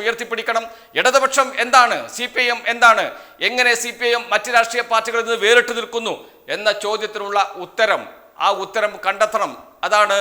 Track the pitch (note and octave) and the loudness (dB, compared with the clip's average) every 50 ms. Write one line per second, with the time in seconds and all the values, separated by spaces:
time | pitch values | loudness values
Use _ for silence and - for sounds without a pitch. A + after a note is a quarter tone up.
0 | G#3 A3+ A#3 A#3 A#3+ A#3 A#3 A3 A3 - A#3 A3+ A3+ A#3 - - - - - D3+ | -4 -4 -4 -4 -6 -8 -8 -6 -4 -2 -2 -2 -4 -6 -12 -20 -16 -8 -2 0
1 | F#3+ B3+ B3+ C4+ C4 C4 - C#4+ C4+ B3+ - - A#3+ B3 B3 C4 B3 A3+ G3 C#3+ | 2 4 4 4 4 2 2 2 0 0 0 -4 -2 4 6 6 6 6 2 -2
2 | A#2 A#2 - - B3 A#3+ - - B3 A#3+ A#3+ A#3+ - A3 A#3+ A#3 A#3+ A3+ A3 G3 | -6 -8 -10 -8 -8 -6 -2 -2 0 0 0 -2 -2 -4 0 4 6 6 6 6
3 | E3 B2+ - - - - - - - G#3 B3 B3 B3 A#3+ A#3 A#3 A#3 A#3+ A#3 - | 2 -4 -6 -12 -18 -20 -10 -4 -4 -2 0 2 2 2 2 0 -2 -6 -6 -4
4 | A#3+ A#3+ A#3+ A#3+ - G3 G3+ G#3+ - B3 A#3+ A#3 A#3 A3+ A#3+ A#3+ A#3 - A3+ A3 | 0 0 0 0 0 0 -2 -2 0 2 2 2 2 2 0 -4 -4 0 0 -2
5 | A3 A#3+ A3+ A#3 A3+ A3+ A#3 G3 G3 G#3+ A#3+ A#3+ - A#3+ - A#3 G#3+ - - - | 0 0 -2 -4 -2 -2 -2 0 4 4 6 6 4 2 -2 -6 -6 -6 -6 -8
6 | - G3+ D#3 - - - - _ _ - D3 F#3 G#3 G#3+ G3+ G#3 - G#3 G#3+ G3+ | -6 -6 -8 -8 -12 -20 -20 _ _ -8 -6 -4 -2 -2 -2 -2 -2 -4 -4 -4
7 | G#3+ G#3+ G#3+ G#3 G3+ G3+ G3+ G3+ F#3+ - - F3+ F3+ F3 - - A3 G#3 F#3 C#3+ | -6 -8 -8 -8 -8 -4 -2 -2 -2 -2 -4 -14 -16 -10 -2 0 0 2 2 0
8 | - - - - - - _ - D#3+ G3 F#3+ F#3 F#3+ - - A3+ G#3 G#3 G3 - | -2 -8 -18 -20 -20 -18 _ -2 -2 0 0 -2 -4 -6 -4 -2 -2 -2 -4 -4
9 | F#3 F#3+ G3 G3+ A3 G#3+ - G#3 G3 C#3+ A#2+ - - - - - - F#3 G#3 G#3+ | -4 -4 0 0 0 0 0 -2 -4 -4 -8 -12 -20 -20 -14 -8 -4 0 2 2
10 | G#3 G3+ G3 G3+ | 4 4 2 0